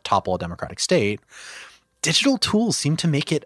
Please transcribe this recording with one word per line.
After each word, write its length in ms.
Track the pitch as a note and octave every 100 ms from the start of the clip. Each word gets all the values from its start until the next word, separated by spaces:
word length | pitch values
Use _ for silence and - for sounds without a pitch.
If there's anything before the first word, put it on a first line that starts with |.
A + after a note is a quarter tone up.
topple 320 | - G2 F#2
a 40 | F2+
democratic 420 | F2 D#2 - F2+
state. 400 | - F3+ G2+ G#2 _ - - - - - _ -
Digital 380 | D#3 E3 C#4 C4
tools 400 | - G#3+ A#3 -
seem 180 | C#3+ D#3+
to 120 | E3+
make 240 | C#3+ -
it 120 | D#3